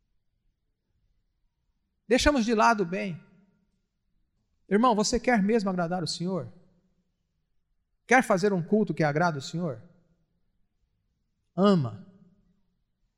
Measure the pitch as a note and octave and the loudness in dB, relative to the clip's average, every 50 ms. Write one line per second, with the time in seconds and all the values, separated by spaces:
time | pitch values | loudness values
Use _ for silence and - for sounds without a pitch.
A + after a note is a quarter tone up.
0 | _ _ _ _ _ _ _ _ _ _ _ _ _ _ _ _ _ _ _ _ | _ _ _ _ _ _ _ _ _ _ _ _ _ _ _ _ _ _ _ _
1 | _ _ _ _ _ _ _ _ _ _ _ _ _ _ _ _ _ _ _ _ | _ _ _ _ _ _ _ _ _ _ _ _ _ _ _ _ _ _ _ _
2 | _ - A#3 B3+ - D4+ D4 B3+ G#3+ A#3+ A#3 G#3 A3+ A#3 A#3 G#3 F3+ E3+ F3+ G3+ | _ -2 0 2 2 2 2 2 2 0 2 2 4 2 2 2 -2 -4 -6 -8
3 | G#3+ G3 D#3 - - _ _ _ _ _ _ _ _ _ _ _ _ _ _ _ | -8 -8 -10 -12 -16 _ _ _ _ _ _ _ _ _ _ _ _ _ _ _
4 | _ _ _ _ _ _ _ _ _ _ _ _ _ - F#3+ G#3+ B3+ B3+ G#3+ G#3 | _ _ _ _ _ _ _ _ _ _ _ _ _ -2 0 2 2 2 2 2
5 | G#3+ - B3 A3+ - C4 A#3+ G#3 F#3 G3+ A#3 A#3 F#3+ G3 F3+ F3+ E3+ E3 F3+ F#3 | 0 0 -2 -2 0 2 2 2 2 2 2 0 0 -2 -4 -4 -4 -4 -4 -4
6 | D#3 - - - E3 F#3 F#3+ E3 B2 A#2 - - _ _ _ _ _ _ _ _ | -6 -6 -6 -6 -6 -6 -6 -6 -8 -10 -16 -20 _ _ _ _ _ _ _ _
7 | _ _ _ _ _ _ _ _ _ _ _ _ _ _ _ _ _ _ _ _ | _ _ _ _ _ _ _ _ _ _ _ _ _ _ _ _ _ _ _ _
8 | _ - A#3 C4 A#3+ - G#3 F3 G3 G#3 G3 F3+ D#3+ - G#3 A3 G#3 - D#3 - | _ 2 2 2 4 2 0 0 0 0 0 -2 -2 0 0 2 2 0 -2 -2
9 | D#3+ D3 C#3+ D#3 F3+ F3 D3+ C#3 - - - E3 F3+ D#3 A#2+ A2+ - - _ _ | -2 0 0 0 0 -2 -2 -4 -8 -10 -8 -8 -6 -8 -8 -10 -14 -20 _ _
10 | _ _ _ _ _ _ _ _ _ _ _ _ _ _ _ _ _ _ _ _ | _ _ _ _ _ _ _ _ _ _ _ _ _ _ _ _ _ _ _ _
11 | _ _ _ _ _ _ _ _ _ _ _ F3 F#3+ G#3 G3 E3+ C3 A2+ G#2 - | _ _ _ _ _ _ _ _ _ _ _ 2 4 4 4 4 0 -2 -6 -12
12 | - - - - _ _ _ _ _ _ _ _ _ _ _ _ _ _ _ _ | -18 -20 -20 -20 _ _ _ _ _ _ _ _ _ _ _ _ _ _ _ _
13 | _ _ _ | _ _ _